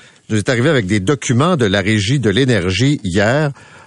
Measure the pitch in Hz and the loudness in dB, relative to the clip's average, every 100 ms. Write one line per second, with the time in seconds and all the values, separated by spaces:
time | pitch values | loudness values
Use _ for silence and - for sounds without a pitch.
0 | - _ - 107 101 117 139 139 92 107 | -20 _ -6 -4 -2 0 2 0 0 -2
1 | 95 143 - 117 160 170 107 101 95 110 | 0 -2 0 0 2 2 0 0 0 0
2 | 98 143 113 98 135 110 87 92 131 151 | 0 0 0 2 2 0 0 0 0 0
3 | 95 92 101 139 151 - - - | -2 0 0 0 -2 -6 -16 -20